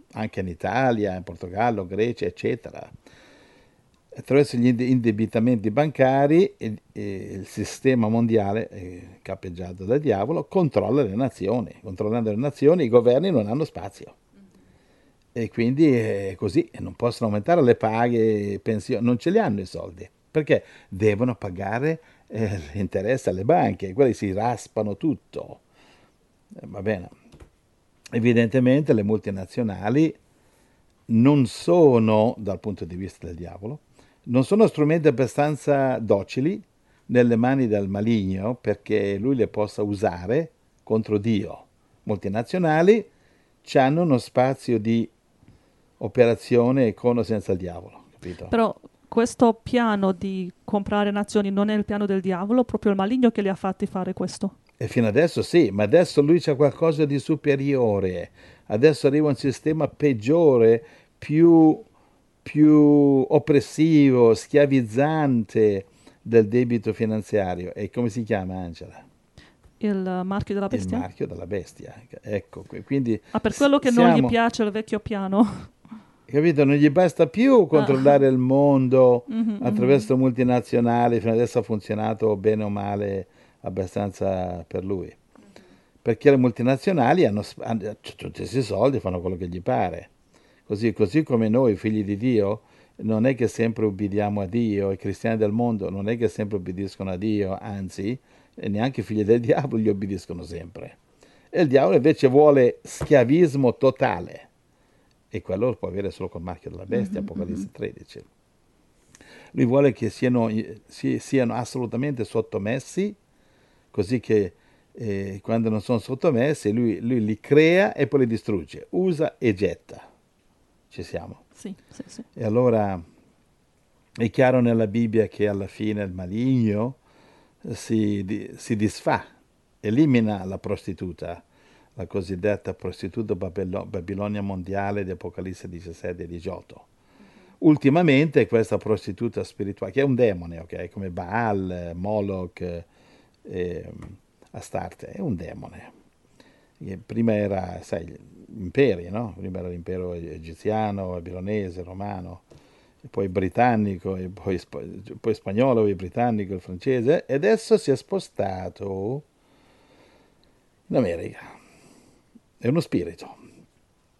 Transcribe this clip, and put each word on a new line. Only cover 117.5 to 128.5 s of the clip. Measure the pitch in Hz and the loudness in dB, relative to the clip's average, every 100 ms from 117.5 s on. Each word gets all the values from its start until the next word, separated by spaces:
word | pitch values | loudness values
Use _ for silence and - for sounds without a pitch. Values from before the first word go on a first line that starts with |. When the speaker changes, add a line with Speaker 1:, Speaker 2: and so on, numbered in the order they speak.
| 147 160 180 208 | 6 6 6 2
Speaker 1:
e | - 139 | 0 0
poi | 143 | 2
li | 123 | 2
distrugge, | 113 - 98 76 - - | 0 -2 -4 -6 -14 -6
usa | 175 185 156 160 - | -2 0 0 -2 0
e | 123 | 0
getta. | 95 95 78 - - - _ _ _ _ _ _ _ _ | 2 -2 -4 -12 -20 -20 _ _ _ _ _ _ _ _
Ci | - | -14
siamo? | 85 85 85 80 _ | -10 -10 -10 -16 _
Speaker 2:
Sì, | _ 202 - _ | _ -16 -16 _
sì, | - - | -20 -18
sì. | - - | -20 -18
Speaker 1:
E | - | -8
allora | 113 113 127 110 101 90 82 _ _ _ _ _ _ _ _ _ _ | -2 2 2 2 0 -6 -12 _ _ _ _ _ _ _ _ _ _
è | - 117 | -6 -2
chiaro | - 127 127 | 2 4 4
nella | 120 113 110 | 4 2 0
Bibbia | 110 117 110 101 | 0 0 0 0
che | - 104 | -2 -2
alla | 101 98 | -2 -8
fine | - 107 104 | -6 -6 -4
il | 98 | -6
maligno | 90 90 107 127 131 110 104 120 - _ _ _ _ _ _ - | -8 -8 -4 0 2 2 0 -4 -8 _ _ _ _ _ _ -14
si | 110 - 110 107 101 95 | -12 -4 -2 0 -2 -6
di-, | 101 104 | -8 -10